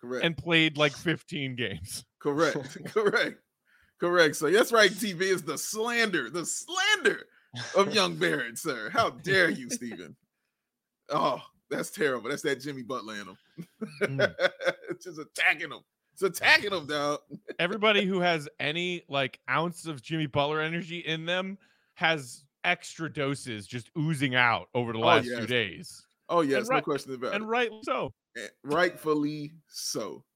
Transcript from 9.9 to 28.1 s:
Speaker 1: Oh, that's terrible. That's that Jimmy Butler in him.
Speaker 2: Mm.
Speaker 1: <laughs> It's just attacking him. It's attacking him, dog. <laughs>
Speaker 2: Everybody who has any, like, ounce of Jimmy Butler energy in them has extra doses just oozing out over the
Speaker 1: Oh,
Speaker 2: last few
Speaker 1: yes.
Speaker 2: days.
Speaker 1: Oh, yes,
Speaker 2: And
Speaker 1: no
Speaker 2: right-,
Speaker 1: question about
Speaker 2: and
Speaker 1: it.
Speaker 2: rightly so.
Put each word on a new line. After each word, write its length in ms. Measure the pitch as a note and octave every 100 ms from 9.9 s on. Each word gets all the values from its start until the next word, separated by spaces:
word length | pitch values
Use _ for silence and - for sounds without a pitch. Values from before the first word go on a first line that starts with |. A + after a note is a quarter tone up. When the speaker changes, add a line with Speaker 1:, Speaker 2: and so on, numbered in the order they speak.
| F#2+ E2+ D2+ _ _ _ _ _ _ _ _ _
Speaker 1:
Oh, 320 | D3+ D#3+ B2+ - _ _
that's 200 | B2+ F3
terrible. 380 | - D3+ B2+ A2
That's 120 | C#3
that 180 | D3+ C3+
Jimmy 220 | C3+ C#3
Butler 320 | A#2 B2+ G#2
in 120 | G#2+ G2
him. 120 | F#2 _ - E3+ _ A3 D3+
Speaker 2:
Mm. 320 | G3 C3+ F#3+ -
Speaker 1:
<laughs> 520 | F3+ - F3 - -
It's 140 | F3
just 140 | F#3 D#3
attacking 520 | D3+ - E3+ E3 E3
him. 80 | A#2+ _ _ _
It's 100 | -
attacking 500 | F#3+ F3 - - G#3
him, 140 | F#3+ D3
dog. 320 | D3 D3 D3 _ C#3+
<laughs> 200 | - -
Speaker 2:
Everybody 460 | E3+ G#3+ G#3 G3+
who 160 | G3+ F#3+
has 280 | F3 E3 D3 _
any, 420 | C#3 D#3+ F3 F3 -
like, 300 | C#3 C3+ - -
ounce 340 | C3+ E3 E3 E3
of 140 | D3
Jimmy 240 | - D#3+ D#3
Butler 340 | D3 C#3+ D#3
energy 380 | D#3 E3+ E3+ E3+
in 280 | D3+ D#3+ D#3+
them 320 | F3+ F#3+ G3 _ _ _
has 500 | - E3 D#3+ B2+ - _ _
extra 480 | F3+ F3 - - D#3+
doses 540 | B2+ C#3 C#3 - A2 G2+
just 240 | B2 - -
oozing 360 | D3+ D#3 C#3
out 340 | B2+ B2 G#2+ F2+
over 180 | B2+ A#2+
the 60 | A2+
Speaker 1:
Oh, 40 | A2+
Speaker 2:
last 180 | A2+
few 120 | A#2+ A#2+
Speaker 1:
yes. 80 | A2
Speaker 2:
days. 600 | B2 G#2 E2+ - - _ _ _
Speaker 1:
Oh, 120 | E3+
yes, 180 | D3+ C3+
Speaker 2:
And 80 | A#2+
Speaker 1:
no 60 | C4
Speaker 2:
right-, 80 |
Speaker 1:
question 300 | G3 C#3 -
about 200 | C3 A#2+
Speaker 2:
and 100 | G3+
Speaker 1:
it. 20 | A3
Speaker 2:
rightly 340 | A#3 A#3+ A3
so. 300 | C4 C4 D#3